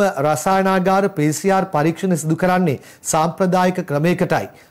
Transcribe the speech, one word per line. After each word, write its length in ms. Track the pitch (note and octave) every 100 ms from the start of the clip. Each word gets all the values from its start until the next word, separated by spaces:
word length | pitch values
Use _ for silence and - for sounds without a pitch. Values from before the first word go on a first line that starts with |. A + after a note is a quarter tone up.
| G3 C#3
රසායනාගාර 920 | D3+ D3+ F#3+ F#3+ F#3+ F#3+ F#3 F#3+ G3
පී 220 | F3 D3+
සී 180 | D3+ G3
ආර් 140 | F#3+ F#3
පරීක්ෂණ 500 | D3+ D#3 E3 F#3+ E3+
සිදු 200 | D#3 D#3+
කරන්නේ 400 | F3+ F#3 F3 A#2+ - -
සාම්ප්‍රදායික 800 | - D#3+ E3 D#3+ F#3 F#3 F#3 F#3
ක්‍රමයකටයි. 640 | E3+ D3 E3 F3 D#3+ D3 G2 - -